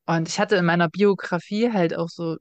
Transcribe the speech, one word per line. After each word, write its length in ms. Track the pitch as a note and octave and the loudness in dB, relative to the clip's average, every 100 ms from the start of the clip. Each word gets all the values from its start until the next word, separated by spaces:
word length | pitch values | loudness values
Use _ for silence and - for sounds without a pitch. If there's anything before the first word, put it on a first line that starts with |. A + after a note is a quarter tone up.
| - | -4
und 220 | E3 D#3+ | -2 -2
ich 100 | - | -2
hatte 160 | G#3 G3+ | 0 2
in 80 | F3 | 2
meiner 240 | F3 E3+ | 2 2
Biografie 840 | F3+ G3+ F#3+ - E3+ - G#3 A#3+ | 2 2 2 -2 -6 -4 -2 0
halt 220 | G#3+ E3+ - | 2 0 0
auch 140 | E3+ | -6
so 280 | - E3 D#3+ | -6 -6 -6